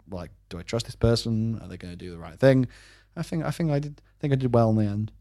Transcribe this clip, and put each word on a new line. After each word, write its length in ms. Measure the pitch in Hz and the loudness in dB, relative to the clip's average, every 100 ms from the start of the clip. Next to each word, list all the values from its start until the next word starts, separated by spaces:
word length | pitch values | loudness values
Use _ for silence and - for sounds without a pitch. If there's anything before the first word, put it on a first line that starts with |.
| - | -14
like, 200 | 90 87 - - | -12 -12 -16 -14
"Do 80 | 87 | -14
I 40 | |
trust 220 | 85 117 | -6 -6
this 100 | - - | -6 0
person? 600 | 113 117 117 110 113 110 | 2 2 0 -2 -2 -4
Are 60 | 87 | -10
they 100 | 92 | -12
gonna 180 | 90 87 | -12 -12
do 140 | 90 | -14
the 80 | 85 | -14
right 200 | 85 80 | -14 2
thing?" 280 | 135 131 123 - - - _ - | 6 6 2 -4 -20 -20 _ -10
I 60 | |
think, 220 | 165 170 151 | -6 -4 -4
I 40 | |
think 200 | 147 165 | -2 0
I 80 | 143 | 0
did, 240 | 147 147 | -2 -12
I 120 | _ _ | _ _
think 140 | 151 | -2
I 20 | 135 | 0
did 160 | 127 | 2
well 160 | 117 113 | 4 4
in 60 | 110 | 4
the 80 | |
end. 260 | 107 101 110 - | 2 0 -6 -8